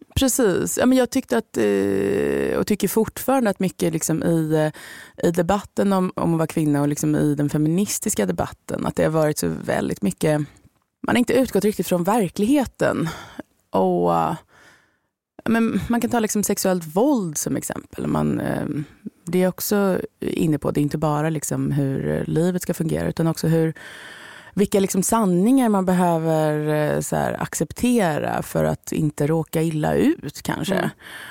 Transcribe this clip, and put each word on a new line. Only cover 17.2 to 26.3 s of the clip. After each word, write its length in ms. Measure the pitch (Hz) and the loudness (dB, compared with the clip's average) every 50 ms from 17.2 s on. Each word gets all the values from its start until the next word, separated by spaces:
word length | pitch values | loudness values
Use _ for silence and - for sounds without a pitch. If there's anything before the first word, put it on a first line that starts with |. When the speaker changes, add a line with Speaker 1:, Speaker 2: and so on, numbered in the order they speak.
| 190 165 147 - | 0 -2 -6 -6
Speaker 1:
som 180 | - - 139 | -4 -4 -4
exempel. 500 | 123 - - - - - - - - - | -4 -4 -6 -8 -10 -12 -12 -10 -6 -4
Man, 340 | - - - - - 123 - | -2 0 0 0 0 0 -2
eh, 260 | - - - - - - - 143 147 - - - - 208 - _ _ | -2 -2 -2 -4 -4 -4 -6 -6 -8 -10 -12 -18 -18 -18 -18 _ _
det 160 | 165 170 185 185 | -2 0 0 2
är 60 | 185 | 0
också 520 | 170 - - - 214 202 202 196 180 - - - _ _ | 0 -4 -4 -2 0 0 2 2 0 -2 -4 -8 _ _
inne 380 | - - - - 180 160 151 143 | -6 -4 -2 0 2 2 0 0
på, 120 | - - | -2 -2
det 100 | - 151 | 0 0
är 20 | 147 | 0
inte 160 | 143 - 156 | 0 0 -2
bara 300 | 156 156 147 147 151 160 | -2 0 0 0 0 -2
liksom 400 | 160 151 - - 139 135 135 143 143 | -2 -4 -4 -4 -4 -2 -2 -2 0
hur 520 | 147 139 135 135 - 147 151 151 151 - | 0 0 0 -2 -2 -2 -2 -2 -2 -2
livet 360 | 160 156 156 165 180 180 180 - | -2 0 0 0 0 0 -2 -2
ska 120 | - 175 | -4 -4
fungera, 340 | - 165 165 151 156 170 165 | -4 -2 -2 -2 -2 -2 -2
utan 180 | 165 - 165 | -2 0 0
också 200 | 165 160 - - | -2 0 0 0
hur, 280 | 160 165 165 160 160 160 - - - - - - - - - - - - - - - - | 2 2 2 2 0 -2 -6 -12 -18 -18 -18 -18 -20 -20 -20 -20 -20 -20 -20 -20 -6 -2
vilka 260 | 185 202 - - 202 | 0 0 2 2 2
liksom 220 | 190 185 - 196 180 | 2 2 0 0 0
sanningar 680 | - 226 226 220 185 175 175 185 226 269 269 247 226 | 2 2 2 2 2 4 4 4 4 4 4 4 4
man 160 | 208 196 185 | 2 2 2
behöver, 840 | 180 185 180 185 175 170 160 160 165 | 2 2 4 4 4 2 2 2 2